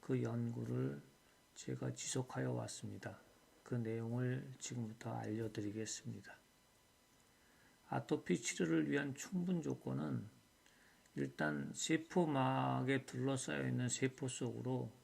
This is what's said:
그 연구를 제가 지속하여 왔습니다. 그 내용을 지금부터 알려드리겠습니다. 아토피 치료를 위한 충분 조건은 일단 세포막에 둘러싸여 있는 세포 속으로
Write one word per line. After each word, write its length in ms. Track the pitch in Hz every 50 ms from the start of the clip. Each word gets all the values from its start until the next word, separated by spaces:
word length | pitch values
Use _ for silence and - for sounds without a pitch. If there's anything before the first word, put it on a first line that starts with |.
그 220 | - - 135 127
연구를 800 | 123 117 117 120 120 117 117 120 117 117 123 127 131 135 143 143 - - - - - - - - - _ -
제가 400 | - - - 131 127 131 131 127
지속하여 580 | - - - - 131 127 - - 131 131 127
왔습니다. 680 | 123 120 120 113 - - - 104 101 98 - 101 95 - - - - - - - - -
그 120 | - - 131
내용을 800 | 120 117 110 113 113 113 113 117 123 127 123 127 131 143 139 131 -
지금부터 540 | - - 131 123 117 110 113 - - 113
알려드리겠습니다. 1200 | 120 120 110 107 107 110 113 110 107 113 104 104 104 110 110 110 - - - 120 113 101 - - - - - - _ - _ - _ - _ _ - _ - _ - - - - - - - - - - - - - - - -
아토피 520 | - 131 127 - 160 - - - - -
치료를 500 | - - - - 185 160 165 165 156 143
위한 240 | 143 143 143 143 135
충분 480 | - - - - 180 175 180 185 170
조건은 680 | 147 139 131 131 - 131 131 135 156 151 131 120 101 - - - - - _ - - - - - - - - - - - -
일단 560 | 143 139 135 - - 156 151 147 143 139 143 -
세포막에 1300 | - - - 160 160 - - - 185 175 156 147 135 127 131 131 131 131 131 131 131 127 127 135 135 131
둘러싸여 600 | - - 127 127 135 135 131 - - 151 143 135
있는 220 | 131 127 123 123 120
세포 400 | - - 131 131 131 - 139 131
속으로 640 | 127 - 135 117 113 117 120 127 131 127 127 113 - -